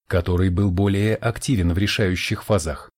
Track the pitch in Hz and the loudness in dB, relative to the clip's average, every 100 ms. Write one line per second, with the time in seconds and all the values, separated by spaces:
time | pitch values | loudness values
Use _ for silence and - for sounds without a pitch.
0 | - 92 85 90 92 87 101 90 101 98 | -4 -2 0 2 2 2 0 2 2 2
1 | 107 107 117 - - 117 87 87 101 - | 0 0 -2 -4 -2 0 2 2 0 0
2 | 98 92 - 107 - 104 78 76 - | 0 0 -2 -6 0 0 0 -8 -12